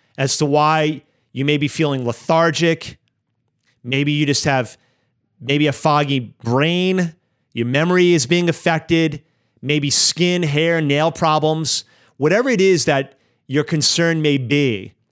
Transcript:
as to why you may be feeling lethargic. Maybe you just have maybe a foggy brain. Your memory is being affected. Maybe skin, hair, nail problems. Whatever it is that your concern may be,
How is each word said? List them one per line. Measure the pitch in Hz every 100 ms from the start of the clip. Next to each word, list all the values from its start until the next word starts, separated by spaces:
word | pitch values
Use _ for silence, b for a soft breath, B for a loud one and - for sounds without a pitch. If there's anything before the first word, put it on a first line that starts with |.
| _ -
as | 135 -
to |
why | 147 147 151 156 151 139 _ _ _
you | -
may | 139 147
be | 143
feeling | - 151 135 120
lethargic. | 117 - 165 165 156 170 160 - - _ _ _ _ _ _ _ _
Maybe | 120 135 143
you | 147
just | 147 139 151
have | 135 113 - _ _ _ _ _ _
maybe | 127 147 147
a |
foggy | 131 156 147 147 139
brain. | 117 - 117 127 156 175 185 185 170 160 _ _ _
Your | 120 117
memory | 135 170 180 180
is | 170
being | 123 175 175
affected. | - 175 160 - 165 160 156 _ _ _ _
Maybe | 127 151 143
skin, | - - - 175 180
hair, | 160 147 165 165
nail | 151 143 160
problems. | 156 165 151 156 160 147 - - b b b
Whatever | 147 196 262
it | 214
is | 190 175 143
that | 143 135 _ _ _ -
your | 135
concern | 147 160 - - 170 165
may | 151 139
be, | 120 143 139 104 107 _ _